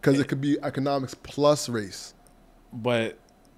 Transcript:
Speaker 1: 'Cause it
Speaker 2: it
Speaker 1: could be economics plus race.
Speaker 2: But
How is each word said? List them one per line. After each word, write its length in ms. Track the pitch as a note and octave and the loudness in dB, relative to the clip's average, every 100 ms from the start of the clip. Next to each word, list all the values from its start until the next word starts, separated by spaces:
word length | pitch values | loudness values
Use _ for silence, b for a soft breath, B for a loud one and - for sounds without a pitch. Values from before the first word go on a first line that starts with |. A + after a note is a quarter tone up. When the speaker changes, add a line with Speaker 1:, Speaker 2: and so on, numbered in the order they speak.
Speaker 1:
'Cause 180 | - C#3 | 2 2
it 40 | |
Speaker 2:
it 60 | - | 2
Speaker 1:
could 120 | C#3 | 0
be 180 | C#3+ C#3+ | 0 0
economics 500 | C#3+ C#3 C#3 C#3 B2+ | -2 -4 -2 -2 -4
plus 540 | - - - D3 D3 - | -10 -10 2 4 4 0
race. 460 | A#2 G2+ - - - - - - - - | -4 -6 -10 -16 -20 -20 -20 -20 -20 -18
Speaker 2:
But 460 | B2 A#2+ A#2+ A2+ - _ _ - | -4 0 2 0 -6 _ _ -20